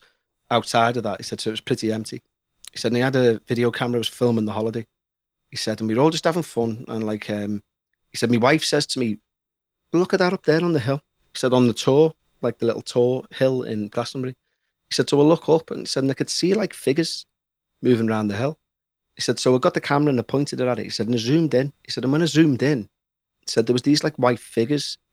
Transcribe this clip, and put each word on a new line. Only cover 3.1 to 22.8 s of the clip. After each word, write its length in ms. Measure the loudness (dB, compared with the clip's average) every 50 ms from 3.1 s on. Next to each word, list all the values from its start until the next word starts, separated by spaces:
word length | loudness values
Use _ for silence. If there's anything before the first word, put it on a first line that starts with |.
| 2
a 240 | 4 4 4 4 2 _
video 240 | -4 -2 0 0 0
camera, 280 | 0 -2 -4 -2 -2 -2
was 100 | -4 -4
filming 360 | -4 0 0 2 2 2 0
the 80 | -2 -4
holiday. 340 | -4 -4 -4 -6 -6 -10 _ _ _ _ _ _ _ _ _ _ _ _ _ -12
He 40 |
said, 240 | -8 -6 -6 -4 -4
"And 80 | -2 -2
we're 120 | 2 4
all 100 | 4 2
just 140 | 2 2 -2
having 180 | 0 0 0 -4
fun." 420 | -4 -4 -2 -2 -2 -4 -8 -10 -10
And, 160 | -8 -6 -4
like, 240 | -4 -6 -6 -6 -6
um, 320 | -6 -6 -4 -6 -6 -8 _ _ _ _ _ _ _ _ _ _
he 60 | -8 -4
said, 120 | 0 2 2
"My 60 | 4
wife 260 | 4 4 4 4 2
says 220 | 0 0 0 0 -2
to 100 | -2 -4
me, 200 | -2 -2 -4 -6 _ _ _ _ _ _ _ _ _ _ _ _ _ -2 0
'Look 200 | 0 0 2 2
at 40 | 2
that 140 | 2 2 0
up 120 | -2 0
there 180 | 2 2 2 2
on 80 | 2 0
the 80 | 0
hill.'" 220 | 0 0 -2 -4 _ _ _ _ _ _ -10
He 40 | -2
said, 140 | 0 2 4
"On 160 | 4 4 4
the 60 | 2
Tor, 400 | 0 0 2 4 4 4 2 0 _ _ _ _ -4
like, 180 | -4 -4 -4 0
the 80 | -2
little 160 | -2 -2 -2 -6
Tor 420 | -4 0 2 2 2 0 -2 -6 -10
hill 320 | -4 0 0 0 0 -2 -4
in 260 | -4 -6 -6 -6 -6
Glastonbury." 460 | -6 -6 -6 -6 -8 -8 -8 -8 -10 _ _ _ _ _ _ _ _ _ _ -8
He 40 | -2
said, 140 | -2 0 2
"So 120 | 4 4
I 40 | 6
look 240 | 6 4 4 4 2
up," 220 | 2 2 2 -4
and 100 | -10 -10
he 60 | -8
said, 160 | -6 -4 -2 0
"And 60 | -2
I 40 | -2
could 160 | -2 -4 -4
see, 240 | -4 -2 0 0 0
like, 200 | 0 0 -4 -6
figures 520 | -4 -2 -2 0 0 -2 -4 -6 -12 -14 _ _ _ _ _ _ _ _ _ _ -4 2
moving 260 | 2 2 4 2 0
around 180 | 0 0 -2 -2
the 80 | -2
hill." 220 | -2 -4 -4 -6 _ _ _ _ _ _ _ _ _ _ _ _
He 80 | -8 -4
said, 160 | -4 -2 0
"So 160 | 2 2 4
I 40 | 4
got 160 | 4 2 0
the 60 | 0
camera 300 | -2 0 0 2 2 2
and 80 | 2 0
I 40 | -2
pointed 380 | -2 -2 -2 -2 -2 -2 -4
it 60 | -2 -2
at 100 | -2 -4
it." 40 | -6
He 60 | -8
said, 160 | -6 -6 -2
"And 80 | -2 -2
I 40 | -2
zoomed 360 | 0 2 2 2 2 2 2
in." 180 | 2 0 0 -6 _ _
He 60 | -10 -8
said, 100 | -4 -2
"And 80 | 0 0
when 100 | 2 0
I 40 |
zoomed 360 | 2 4 4 4 4 4 2 0
in," 260 | 0 0 0